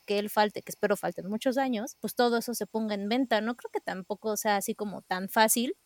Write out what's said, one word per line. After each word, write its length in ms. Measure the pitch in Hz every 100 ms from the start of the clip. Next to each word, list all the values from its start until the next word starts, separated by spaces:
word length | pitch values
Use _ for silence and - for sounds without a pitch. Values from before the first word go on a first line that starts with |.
| -
que 140 | 202
él 100 | 208
falte, 320 | - 208 185
que 80 | -
espero 240 | - 202 202
falten 300 | 170 175 170
muchos 300 | 220 269 247
años, 400 | 262 226 247 -
pues 140 | 214
todo 240 | - 240 233
eso 160 | 233
se 140 | 226 208
ponga 260 | 220 220
en 160 | 202 202
venta. 320 | 247 262 214
No 140 | 220 247
creo 160 | -
que 60 | -
tampoco 560 | - 185 185 202 220 208
sea 200 | 220 202
así 180 | 190 208
como 260 | 208 180
tan 280 | - 185 190
fácil, 480 | 233 220 240 247 -